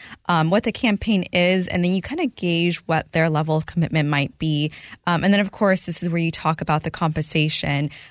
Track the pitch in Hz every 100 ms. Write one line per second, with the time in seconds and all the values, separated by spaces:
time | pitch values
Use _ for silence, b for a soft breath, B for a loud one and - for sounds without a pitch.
0 | B B - 165 160 202 233 - 220 202
1 | - 196 - 180 180 185 180 180 175 190
2 | - 302 294 - 175 170 175 165 - 160
3 | - 165 160 156 156 156 156 175 156 156
4 | 147 143 135 - 160 147 151 B B B
5 | - 170 196 202 196 - 202 190 - 165
6 | 175 170 165 - 156 160 - 151 160 -
7 | 165 156 156 160 151 - 147 143 147 B
8 | B